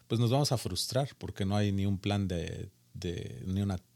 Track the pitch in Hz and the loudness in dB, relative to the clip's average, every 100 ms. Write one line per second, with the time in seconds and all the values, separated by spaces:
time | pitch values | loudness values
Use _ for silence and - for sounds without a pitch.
0 | - 113 120 135 143 120 - 90 - 127 | -2 2 4 4 2 0 -2 -4 0 0
1 | 139 - - - 95 104 104 98 98 95 | -2 -4 -10 -4 0 2 2 2 0 0
2 | 101 101 95 87 82 87 98 _ _ - | 0 0 0 -2 -4 -6 -10 _ _ -8
3 | 90 90 - - 92 95 101 90 - | -4 -4 -6 -8 -2 0 2 0 -4